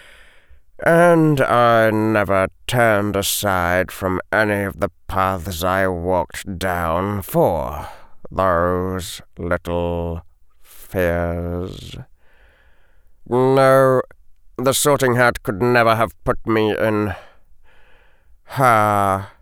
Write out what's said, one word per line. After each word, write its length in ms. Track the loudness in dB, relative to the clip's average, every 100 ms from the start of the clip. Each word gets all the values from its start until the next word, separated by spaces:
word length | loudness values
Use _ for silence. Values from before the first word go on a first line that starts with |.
| -20 -20 -20 -20 -20 -20 -20 -6
and 640 | 0 4 6 4 4 2
I 500 | 2 2 4 4 2
never 580 | 2 0 0 0 0 -2 -4 -4
turned 500 | 0 2 2 0 -2
aside 760 | -2 -2 -2 0 0 0 -2
from 300 | -4 -4 -4 -2
any 300 | 0 0 0
of 180 | -4 -4
the 100 | -6 -6 -8
paths 540 | -2 -2 -2 -6 -4
I 260 | -2 0 0
walked 680 | -2 -2 -2 -2 -8 -12 -6
down 640 | -4 -4 -2 -2 -2 -6
for 680 | -4 0 0 0 -6 -10 -14 -16 -20 -18 -10
those 920 | -2 0 2 0 -2 -4 -6 -10 -14 -18 -10
little 840 | -6 -4 -4 -4 -4 -4 -6 -8 -12 _ -20 -20 -20 -20 -8
disappears. 1040 | -2 0 0 -4 -6 -6 -8 -8 -12 -16 -16 -18 -20 -20 -20 _ _ _ -20 -20 -20 -20 -20 -4
No, 720 | 0 2 4 6 6 4 2 -2 -10 -20 -20 -16 -4
the 160 | 0
Sorting 440 | 2 2 2 2 2
Hat 260 | 2 0
could 180 | -4 -2
never 340 | 2 4 4 2
have 160 | 0 -4
put 220 | -4 -4 0
me 300 | 0 2 0
in 380 | 0 0 -2 -6 -14 -20 -20 -20 -20 -20 -20 -20 _ _ _ -20
her 840 | -12 0 4 4 4 2 0 -2 -4 -16